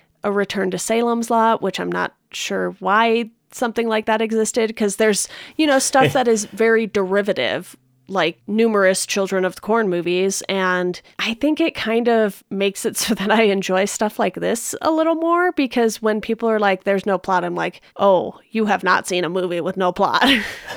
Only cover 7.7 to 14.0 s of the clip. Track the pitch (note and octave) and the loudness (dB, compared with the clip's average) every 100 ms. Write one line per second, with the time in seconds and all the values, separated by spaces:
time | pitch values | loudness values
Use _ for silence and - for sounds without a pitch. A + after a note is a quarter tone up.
7.7 | - _ _ - F#3+ E3 E3 - G#3+ A3+ | -18 _ _ -8 -2 -2 -2 -4 2 2
8.7 | G#3 F#3+ F#3+ - G3+ F#3+ F#3+ F#3 - - | 4 4 2 -2 -2 -2 0 -2 -4 -2
9.7 | A3+ G#3+ F3 E3+ F3+ F#3+ G3 - G3 F#3 | 0 0 -2 0 0 0 -2 -4 -2 0
10.7 | F3+ F3+ F3+ - - - A3+ C#4+ D4+ D#4+ | 0 -2 -4 -12 -8 -6 -2 0 0 0
11.7 | - G#3+ A3+ A#3+ A3+ G#3+ - - G3 G3 | -2 -2 0 2 2 2 -2 -10 -4 -2
12.7 | G3 A#3 - - A3 G3 G#3 A3 G3 F#3 | -2 -4 -4 -2 -2 2 4 4 2 0
13.7 | F#3 G3+ - | 0 0 -2